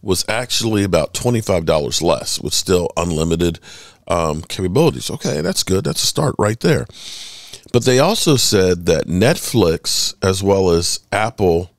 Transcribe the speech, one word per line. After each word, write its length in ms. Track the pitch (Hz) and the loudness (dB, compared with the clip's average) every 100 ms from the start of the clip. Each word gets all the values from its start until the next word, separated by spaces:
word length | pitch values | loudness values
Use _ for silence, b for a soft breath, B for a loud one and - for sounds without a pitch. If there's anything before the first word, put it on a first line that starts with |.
was 220 | 104 92 - | 0 -2 0
actually 540 | 110 123 - 113 107 | -4 -2 -2 0 0
about 300 | 98 85 76 | 2 0 0
twenty-five 520 | - 123 120 104 92 80 | -2 -2 -2 0 -2 2
dollars 360 | 78 67 - | 0 0 -2
less 380 | 82 69 - - | 0 0 -2 -6
with 140 | 69 | -4
still 360 | - - 90 85 - | -4 0 0 0 -4
unlimited, 640 | 85 80 80 85 87 80 B B B B - | -2 0 0 0 0 -2 B B B B -4
um, 340 | 90 80 76 | -2 0 -4
capabilities. 640 | 87 - 92 98 160 - - | -8 -6 -2 2 2 0 -8
Okay, 320 | - - 143 | -8 -4 -2
that's 220 | 165 190 | -2 -2
good. 200 | - 95 | -2 0
That's 200 | - - | -2 -2
a 40 | - | -4
start 280 | - 151 - | 0 -2 0
right 220 | 104 113 | -2 0
there. 260 | - 139 - B B B B B B B B | 0 0 -2 B B B B B B B B
But 120 | 120 117 | 0 4
they 140 | 127 | 4
also 360 | 156 220 - 135 | 4 2 2 2
said 500 | - 104 92 90 85 | 4 2 2 2 2
that 220 | 82 - | 0 0
Netflix, 1040 | 87 110 175 - 123 90 80 - - - - | 2 2 2 -2 2 2 0 -2 -4 -4 -2
as 200 | 98 95 | 0 0
well 280 | 98 98 92 | 2 2 4
as 320 | 85 87 - _ | 2 0 -6 _
Apple 600 | 101 110 - 98 82 82 | -2 -2 0 2 2 -2